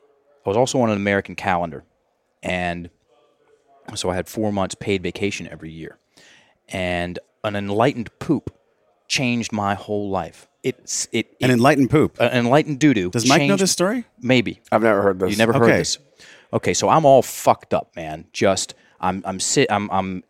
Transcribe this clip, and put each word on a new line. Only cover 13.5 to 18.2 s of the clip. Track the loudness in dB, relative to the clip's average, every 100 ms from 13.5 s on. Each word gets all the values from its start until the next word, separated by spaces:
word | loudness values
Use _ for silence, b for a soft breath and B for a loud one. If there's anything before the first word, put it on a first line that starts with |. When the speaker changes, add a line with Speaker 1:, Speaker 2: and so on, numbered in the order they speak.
| 2
Speaker 2:
this | 0
story? | 0 -2 -2 -8 _
Speaker 1:
Maybe. | 0 2 0 -6 _
Speaker 3:
I've | 2
never | 4 4
heard | 2 2
this. | 0
Speaker 1:
You | 2
never | 2
heard | 4
Speaker 2:
Okay. | 4 4
Speaker 1:
this? | 0 -6 _ b b b b
Okay, | -4 -2
so | 0 4
I'm | 4 6
all | 6
fucked | 4 0 0 0 0
up, | -4 -4 -10
man. | -12 -12